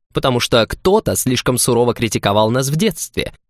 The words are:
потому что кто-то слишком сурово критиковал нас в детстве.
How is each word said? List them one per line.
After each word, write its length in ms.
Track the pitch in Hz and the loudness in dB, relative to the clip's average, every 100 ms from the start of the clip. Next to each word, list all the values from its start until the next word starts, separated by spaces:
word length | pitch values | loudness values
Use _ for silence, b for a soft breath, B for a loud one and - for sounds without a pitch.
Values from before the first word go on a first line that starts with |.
| _ | _
потому 260 | - 139 123 | -4 0 0
что 260 | - 120 107 | 0 0 0
кто-то 480 | - 185 208 - 92 | -2 0 0 0 -2
слишком 420 | - 123 - 123 | -2 -2 0 0
сурово 340 | - 117 120 | 0 2 2
критиковал 580 | 110 113 113 104 104 110 | 0 -2 -2 0 2 2
нас 200 | 123 135 | 0 -2
в 60 | 156 | 0
детстве. 580 | 214 - - - - - _ | -2 -2 -6 -6 -8 -10 _